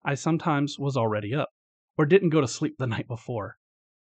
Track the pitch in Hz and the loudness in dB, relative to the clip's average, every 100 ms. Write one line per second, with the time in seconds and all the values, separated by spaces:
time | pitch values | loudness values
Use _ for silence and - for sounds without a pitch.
0 | - 139 160 160 170 143 143 - 139 131 | -4 -2 0 0 0 0 -2 -2 -2 0
1 | 113 104 104 151 - _ _ _ _ - | 2 0 -2 -4 -6 _ _ _ _ 0
2 | 147 196 180 156 127 - 156 - 127 104 | 4 4 6 2 0 -2 -6 -4 -4 -4
3 | - 113 - 117 95 - _ _ _ _ | -6 -10 -8 -8 -8 -12 _ _ _ _
4 | _ | _